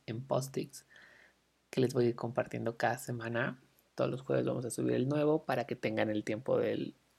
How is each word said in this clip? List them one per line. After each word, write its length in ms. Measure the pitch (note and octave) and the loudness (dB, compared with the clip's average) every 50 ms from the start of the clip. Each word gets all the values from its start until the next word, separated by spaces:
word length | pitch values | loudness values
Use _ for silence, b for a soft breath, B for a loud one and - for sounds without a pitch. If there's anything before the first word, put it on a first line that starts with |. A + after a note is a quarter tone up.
| _ | _
en 160 | - A2 A#2 | -8 -8 -6
post-its 640 | C3 - C3 C3 C3+ - - - D3+ - - - - B B B B B B B B B B B B _ _ _ _ _ | -2 0 0 0 0 -2 -4 -6 -6 -6 -10 -18 -20 B B B B B B B B B B B B _ _ _ _ _
que 100 | - C3+ | 0 2
les 140 | B2+ B2 C3 | 2 4 4
voy 120 | B2 A#2+ | 4 4
a 40 | A#2+ | 4
ir 60 | A2+ | 4
compartiendo 600 | - - A#2 A#2 A#2+ - - - A#2 A2+ A#2 A#2 | 2 -2 -2 0 -2 -2 -2 -2 -4 -4 -4 -2
cada 220 | - - A2+ A#2 | 0 0 0 0
semana. 640 | B2+ - - A#2+ A#2 A2+ A#2 A#2 A#2 C3+ - - - - _ _ _ _ _ _ | 0 -4 -6 -6 -6 -4 -4 -2 -2 -2 -2 -4 -8 -14 _ _ _ _ _ _
Todos 140 | - B2+ C3 | -2 -2 0
los 120 | B2+ C3+ | -2 -4
jueves 240 | - - C3+ B2+ B2+ | -2 0 0 2 2
vamos 200 | B2+ B2+ B2+ B2 | 0 0 -2 -4
a 60 | A2+ | -4
subir 240 | - - C3 B2 B2 | -2 -2 0 2 2
el 120 | A#2+ B2+ | 2 2
nuevo 380 | C3+ D3 D3+ D3 D3+ D3+ D#3 - | 2 2 2 2 2 2 2 0
para 200 | - C3 B2 A#2 | 0 -2 0 -2
que 100 | - A#2+ | -2 -4
tengan 340 | - - A#2 A2 A2 A2 A2 | -4 -2 -2 0 0 0 2
el 140 | G#2+ G#2+ - | 0 0 -2
tiempo 340 | - A2 A2 - - B2+ | -2 -4 -2 0 2 2
del 380 | A#2+ A2+ G#2+ G#2+ - - - - _ _ _ _ | 2 2 2 0 -2 -4 -6 -8 _ _ _ _